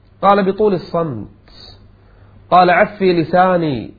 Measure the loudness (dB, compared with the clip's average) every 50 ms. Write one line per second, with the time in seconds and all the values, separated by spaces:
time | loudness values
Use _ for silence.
0 | _ _ _ -2 0 2 2 2 2 -2 -2 0 0 0 0 -2 -6 -6 -6 -6
1 | -6 -6 -8 -10 -12 -16 -18 _ _ -20 -20 -20 -20 -20 -20 -20 -20 -20 _ _
2 | _ _ _ -20 -20 -20 -20 -18 -6 0 2 4 4 4 4 2 0 -2 -2 -2
3 | 0 0 0 0 0 0 2 2 2 2 2 0 -2 -2 -4 -6 -8 -12 -16